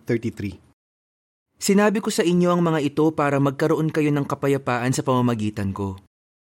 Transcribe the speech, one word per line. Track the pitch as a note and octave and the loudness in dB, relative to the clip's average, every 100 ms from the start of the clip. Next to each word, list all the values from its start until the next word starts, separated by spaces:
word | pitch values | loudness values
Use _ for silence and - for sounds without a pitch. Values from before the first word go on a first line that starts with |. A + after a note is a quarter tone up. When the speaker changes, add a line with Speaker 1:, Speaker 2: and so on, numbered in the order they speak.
Speaker 1:
thirty-three. | - A#2+ A2+ - G2+ F2+ _ _ _ _ _ _ _ _ _ _ | -4 -4 -4 -8 -10 -12 _ _ _ _ _ _ _ _ _ _
Speaker 2:
Sinabi | - G3 G#3 G#3 | 2 4 4 2
ko | A3 | -2
sa | G#3 F3 | -2 2
inyo | F3 F3 | 2 2
ang | F3 | 2
mga | E3+ D#3+ | 2 0
ito | C#3+ C#3+ D#3 D#3 | -2 0 0 0
para | C#3+ C#3 | 0 2
magkaroon | C#3 C3+ D#3 D3+ D#3 | 0 0 0 0 0
kayo | D#3+ D3+ | 0 0
ng | D3 C#3+ | 0 -2
kapayapaan | C#3+ C#3 C#3 C3+ B2 A#2+ | -4 -2 -2 -2 -2 0
sa | C3+ | -2
pamamagitan | C#3+ B2+ B2 A#2 G#2+ G#2 G2 | 0 0 2 0 -4 -4 -6
ko. | F#2+ G2 F#2+ - _ _ _ | -4 -8 -10 -16 _ _ _